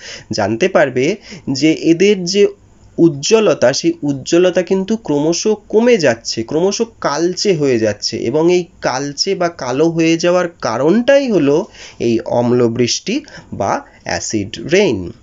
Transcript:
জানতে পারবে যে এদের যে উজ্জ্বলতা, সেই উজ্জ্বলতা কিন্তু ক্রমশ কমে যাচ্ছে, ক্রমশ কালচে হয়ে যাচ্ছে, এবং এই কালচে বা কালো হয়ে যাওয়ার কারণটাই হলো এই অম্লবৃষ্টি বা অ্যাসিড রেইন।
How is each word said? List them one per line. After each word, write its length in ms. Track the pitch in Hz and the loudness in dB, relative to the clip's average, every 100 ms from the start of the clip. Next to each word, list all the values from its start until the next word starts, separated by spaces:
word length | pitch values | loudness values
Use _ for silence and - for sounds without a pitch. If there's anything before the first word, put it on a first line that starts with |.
| - - - | -16 -18 -8
জানতে 360 | 110 101 113 190 | -2 -2 0 0
পারবে 480 | 190 139 127 143 214 - 190 - | 2 0 0 -2 -4 -10 -14 -8
যে 220 | 135 156 | 0 0
এদের 520 | - 156 165 202 190 | 2 0 2 2 2
যে 220 | 175 202 202 - - _ - - | 0 2 0 0 -20 _ -10 2
উজ্জ্বলতা, 760 | 165 139 - 220 196 - 123 | 2 2 2 2 4 2 2
সেই 200 | 139 170 170 | 2 -2 -2
উজ্জ্বলতা 600 | 147 135 - 170 180 180 | -4 -4 0 2 4 0
কিন্তু 340 | 175 190 190 226 | 0 -2 -2 -4
ক্রমশ 500 | - 143 156 170 220 208 - | -2 0 0 0 -2 -4 0
কমে 280 | 214 240 220 | 2 4 4
যাচ্ছে, 460 | 143 117 - - | 2 0 -4 -8
ক্রমশ 400 | 113 151 190 196 226 - | -4 0 0 -2 -6 -4
কালচে 540 | 156 143 175 170 208 | -4 -2 -2 0 -2
হয়ে 240 | 160 139 117 | 0 0 2
যাচ্ছে, 400 | 107 101 - 117 | 0 -2 -6 -4
এবং 340 | 117 151 170 | -2 0 2
এই 140 | 180 170 - | 2 -2 -6
কালচে 540 | 151 127 143 143 196 | -6 -4 -6 -4 -4
বা 140 | 185 170 | -2 -4
কালো 420 | - 127 135 165 | -4 -4 0 0
হয়ে 260 | 165 165 165 | 2 0 2
যাওয়ার 320 | 175 180 175 - | 2 0 -2 -4
কারণটাই 680 | 123 113 147 220 247 277 262 | -4 0 2 2 4 2 2
হলো 360 | 185 139 151 220 - - - | 2 2 0 -2 -12 -20 -4
এই 200 | 120 113 | -2 -2
অম্লবৃষ্টি 960 | - 120 120 123 120 117 117 - - 277 - - - | 0 0 2 2 2 0 -2 -2 -4 -6 -6 -18 -14
বা 280 | - 101 294 - - | -6 -4 -4 -6 -14
অ্যাসিড 680 | - - - 107 101 - 131 | -8 -6 -4 -6 -6 -10 -2
রেইন। 400 | 185 196 98 87 - | 2 2 0 -6 -14